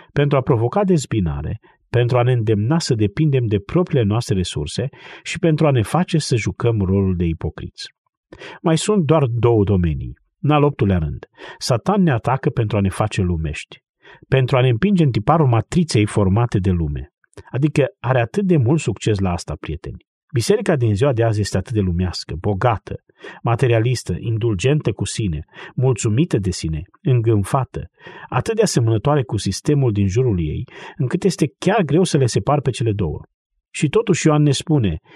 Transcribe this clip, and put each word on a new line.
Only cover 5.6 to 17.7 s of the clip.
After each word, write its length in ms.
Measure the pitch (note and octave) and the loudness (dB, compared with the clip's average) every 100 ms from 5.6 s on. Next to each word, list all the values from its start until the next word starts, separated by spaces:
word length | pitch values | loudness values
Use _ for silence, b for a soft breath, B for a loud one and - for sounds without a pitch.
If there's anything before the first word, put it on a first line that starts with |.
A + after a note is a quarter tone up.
| D#3 | 2
a 40 | |
ne 100 | B2+ | 2
face 360 | G#2+ D#3+ F3+ D#3+ | 2 0 0 -2
să 180 | - A#2+ | 0 -2
jucăm 460 | F#2+ - A#2 A2 | -2 -2 0 0
rolul 340 | F#2 G2 F#2+ F2 | 2 2 2 0
de 100 | E2+ | -2
ipocriți. 640 | D#2+ D#2+ - - - - _ _ _ _ B B B | -2 -6 -8 -14 -14 -20 _ _ _ _ B B B
Mai 160 | F3 D#3+ | 0 0
sunt 280 | - G#3+ C#3+ | 2 2 2
doar 200 | D#3+ C3 | 2 2
două 340 | A#2 A#2+ A2+ | 2 4 4
domenii. 500 | F#2+ F#2+ E2+ C#2 B1 - _ _ | 4 2 2 -2 -6 -14 _ _
În 100 | D3 | 0
al 140 | D3+ | 2
optulea 340 | C#3+ - G#2 F2+ | 2 2 0 0
rând, 280 | D#2 - - B B B | -2 -6 -14 B B B
Satan 440 | - A#2 - G#3 | -2 0 2 2
ne 80 | E3+ | 2
atacă 380 | A#2 - C3 C#3+ | 2 0 -2 -2
pentru 280 | B2+ G#2 G#2 | -2 -2 0
a 20 | |
ne 100 | G2 | 0
face 320 | - G#2+ - | 0 -2 -2
lumești, 560 | F2+ E2 D#2 D2 - - _ _ B B - | -2 -2 -4 -8 -14 -20 _ _ B B -2
pentru 300 | C3+ B2+ B2+ | 0 2 2
a 40 | |
ne 80 | C3 | 2
împinge 340 | A2+ G3+ F#3+ | 2 2 2
în 80 | D3 | 2
tiparul 360 | A2 G2+ E3 C3+ | 2 2 2 4
matriței 580 | A2+ - E3 E3 A2 G#2 | 2 0 0 2 2 2
formate 540 | A2 F#2+ G#2 A#2+ G#2+ | 2 2 2 0 0
de 100 | F#2+ | 0
lume. 380 | F2 D2+ C#2 C2+ _ _ - B | 0 -2 -6 -10 _ _ -20 B
Adică 340 | B2 D3+ | -2 0